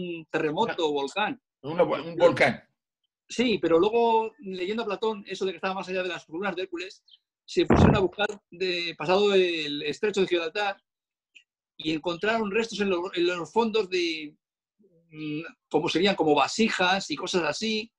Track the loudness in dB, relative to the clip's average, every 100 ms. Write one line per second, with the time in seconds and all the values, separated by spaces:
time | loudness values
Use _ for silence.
0 | -6 -10 -6 -2 -2 0 -2 -2 -2 -2
1 | -4 -4 -4 -4 _ _ -6 0 0 0
2 | -6 4 4 6 2 2 -8 _ _ _
3 | _ _ _ 0 2 2 4 4 4 4
4 | 4 2 0 -6 -12 -8 -6 -4 -4 -4
5 | -2 -4 -8 -6 -6 -4 -6 -6 -6 -6
6 | -6 -8 -10 -6 -6 -4 -6 -8 -12 -16
7 | _ _ _ _ -6 0 4 6 6 6
8 | 2 0 -4 -6 _ -8 -4 -4 -6 -4
9 | 0 2 4 4 2 0 -4 -6 -6 -2
10 | -2 0 0 0 -2 -4 -4 -6 _ _
11 | _ _ _ _ _ _ _ -8 -4 -2
12 | -2 -2 0 0 0 -2 -2 -2 0 0
13 | -2 0 0 0 -2 0 2 0 0 -2
14 | -2 -4 -10 -16 _ _ _ _ _ _
15 | _ -12 -8 -8 -8 -16 _ -2 0 2
16 | 2 2 4 4 2 2 2 2 2 2
17 | -2 -6 -2 0 0 -2 -2 -4 -6